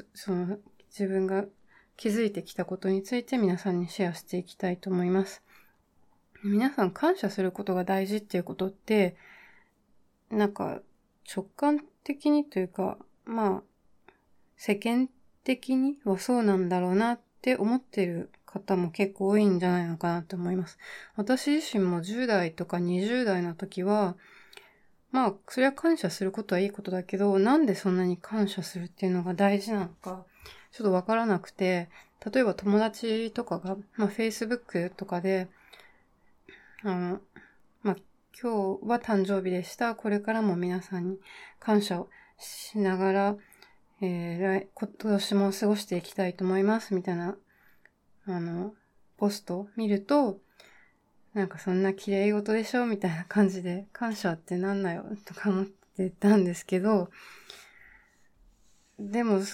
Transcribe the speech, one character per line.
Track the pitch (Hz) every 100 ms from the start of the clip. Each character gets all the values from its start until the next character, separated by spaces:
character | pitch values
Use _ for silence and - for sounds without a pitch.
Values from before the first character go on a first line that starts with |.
| -
そ | - -
の、 | 180 175 208 - _ _
自 | - 196
分 | 190 190
が | 190 202 _ _ _ _ -
気 | 226
づ | 214
い | 220
て | 208
き | 165
た | - 180
こ | 185
と | 190
に | 190
つ | 196 247
い |
て | 240 254
皆 | 196 180
さ | 202
ん | 180
に | 175
シ | -
ェ | 175
ア |
し | 165
て | - 180
い |
き | 175 -
た | 185
い | 180
と | 190
思 | 180
い | 180
ま | 185 190
す。 | - _ - _ _ _ _ _ _ _ -
皆 | 202 202 262
さ | 269
ん、 | 190
感 | - 311 381
謝 | 196
す | -
る | 185
こ | 180
と | 202
が | 185
大 | 180 190 196
事 | 208
っ |
て | 208 185
い |
う |
こ | 175 190
と | 185
っ |
て、 | - - 214 180 180 - - - - _ _ _ _ _ _ -
な | 220 208
ん |
か | 208 175 - - _ _ _ -
直 | - 190 -
感 | 285 294 - _
的 | - 285 302
に | 294 294
と | 190
い |
う | 185
か、 | 190 196 - - _
ま | - 226 208 185 - _ _ _ _
あ、 | _ _ _ _ _
世 | - 202
間 | 233 240 254 _ _ _
的 | - 254 - 262
に | 269 285
は | - 190
そ | - 247
う |
な | 214 190
ん | 180
だ | 180
ろ | 180
う | 190
な | 233
っ | 240 _ _
て | - 254
思 | 214 254
っ |
て | - - 180
る | 170 - - -
方 | 196 - 190
も | 175
結 | 170 196
構 | - 196
多 | 208
い | 208
ん | 180
じ | 180
ゃ |
な | 180
い | 170
の | 165
か | 170
な | 170
っ |
て | 165 185
思 | 175
い | 185
ま | 170
す。 | - - - - -
私 | 208 262 294 294
自 | 302 214
身 | 185
も | 175
十 | 175 226 254
代 | 202 170
と | 165 165
か | 175
二 | 175 180
十 | 208 247 226
代 | 180
の | 175 165
時 | 196 190
は、 | 185 208 190 185 - - - - - _ _ _ -
ま | 254 233
あ、 | 202 -
そ | -
れ | 269
は |
感 | 277 330 330
謝 | 175
す | -
る | 190
こ | 196
と | 202 180
は |
い | 202
い |
こ | 202
と | 202
だ | 185
け | 180 190
ど、 | 202 196
な | 208 294
ん | 277
で |
そ | 190 190
ん | 185
な | 180
に | 180
感 | - 214 202
謝 | 202
す | 165 180
る | 175
っ |
て | - 190
い |
う |
の | 180
が | 175
大 | 175 202 202
事 | 202
な | 208
の | 170
か、 | - 185 185 - _ - - - -
ち |
ょ |
っ | 214
と |
わ | 185
か | 180 226
ら | 226
な | 175
く | 165
て、 | - 185 180 170 - - _ 214
例 | 269
え |
ば | 233
友 | - 202 208
達 | 220 220 226 220 226
と | 233 240
か | 170
が、 | 180 196 - -
ま | 202
あ、 |
Facebook | 208 226 214 220 240 - 175 175
と | - 190
か | 180
で、 | 190 190 185 _ - - - _ _ _ _ _ - - - -
あ | 208
の、 | 180 180 185 - - - _ _ _
ま | 208
あ、 | 185 - _ _ -
「今 | 240 220 190 196
日 | 208
は | 240
誕 | 233 208 190
生 | 196
日 | 185
で | 180
し | 175 -
た。 | 240 226
こ | 214
れ | 208
か | 208
ら | 220
も | 208 175
皆 | 180 180
さ | - 185
ん | 180
に | 190 - - - -
感 | - 208
謝 | 208 175
を | - - - _
し | - - - 214
な | 190 185
が | 190
ら、 | 196 202 202 - - - _ _ -
え | 190 175 170 170
ー、 |
来-、 | 190 190 - -
今 | 208
年 | - 214 202 202 202
も | 196
過 | 196 208
ご | 208
し | -
て | 175
い |
き | -
た | - 185
い |
と | 180
思 | 185 185
い |
ま | 196 220
す」 | -
み | 190
た | 185
い | 170
な、 | 175 202 _ _ _ _ _ _ _ _ 202
あ | 180
の、 | 170 170 196 214 _ _ _ -
ポ | 208
ス | 202
ト | - 175
を | 202 -
見 | 220
る | 202
と、 | 202 294 247 - _ _ - - _ _ _ _ _
な | 208 190
ん |
か、 | 151
「そ | -
ん | 185
な | 190
綺 | 196 -
麗 | 196 202
事 | 208 208
で | 220 214
し | 254
ょ」 | 240
み | 208
た | 185
い | 160
な |
感 | 180 208 196
じ | 185
で、 | 180 180 202
「感 | - 233
謝 | 214 190
っ | 165
て | - 180
な | 190
ん | 196
だ | 185
よ」 | 170 - 208
と | -
か | 175 208
思 | 190
っ | 196
て | - _ - 190
た | - 202 208
ん |
で | 180
す | 170 -
け | 226
ど、 | 202 214 - - - - - - - - - - _ _ _ _ _ _ _ _ _ -
で | 202 226
も、 | 233 196 196